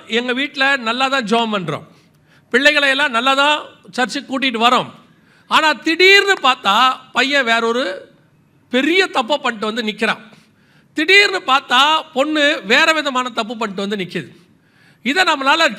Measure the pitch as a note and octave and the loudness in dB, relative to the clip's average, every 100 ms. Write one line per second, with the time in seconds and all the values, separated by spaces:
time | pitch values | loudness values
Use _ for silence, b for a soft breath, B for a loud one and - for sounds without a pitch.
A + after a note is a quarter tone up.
0 | - A3 B3 B3 C#4+ D4 C4+ C#4 A3+ A#3+ | -6 -4 -2 -4 -6 -2 0 0 -2 -2
1 | C4+ C4+ G#3+ A#3 A3+ G#3 D#3+ C#3 - b | -2 -2 -2 -2 0 -4 -6 -8 -12 b
2 | b b b b _ A#3+ C#4+ D4+ C#4 C4+ | b b b b _ 2 2 2 2 0
3 | D4 A#3 C4 C4+ C#4+ D4+ - - - G3+ | 0 0 0 2 2 0 -6 -20 -12 -4
4 | B3+ C#4+ A3+ C4 C4 A3+ A#3 B3 C3+ - | -4 -4 -6 -4 -2 0 2 2 -2 -12
5 | _ b b b b C4 D#4 D4+ D#4 E4 | _ b b b b 0 2 0 -2 2
6 | F#4 G4 G4 F#4+ C#4 C4 G3+ G#3 B3+ - | 6 6 4 2 0 0 0 2 2 0
7 | - A#3 C4 C#4+ A#3 A3+ A#3 A#3 C4+ - | -4 -2 0 0 0 0 0 -2 -4 -8
8 | - _ _ _ _ _ _ B3 D4 F4+ | -16 _ _ _ _ _ _ -2 2 2
9 | F#4 E4 A3+ D4 C4 A3+ G#3+ A3+ G#3+ G3+ | 0 -2 -2 -2 -4 -6 -6 -6 -6 -4
10 | A3 F3+ - b b b b b b - | -4 -4 -10 b b b b b b -6
11 | D#4+ G4 G4+ F#4+ - C4 C4+ B3 C#4+ D#4 | 2 4 4 0 0 0 2 2 2 0
12 | D4+ B3+ D4+ D4+ C#4+ D4+ F#3+ C4 D#4+ D#4+ | -2 -4 -2 0 0 0 0 2 4 2
13 | D4 B3+ B3+ B3 A3 A3+ A3 F#3+ G3 G#3 | -2 -4 -4 -6 -8 -6 -8 -6 -6 -6
14 | F3+ F3+ A#2+ - _ _ b b b b | -6 -8 -10 -16 _ _ b b b b
15 | A3 D4+ F4 D4 C4+ D#4 D#4+ | -4 0 0 0 0 2 2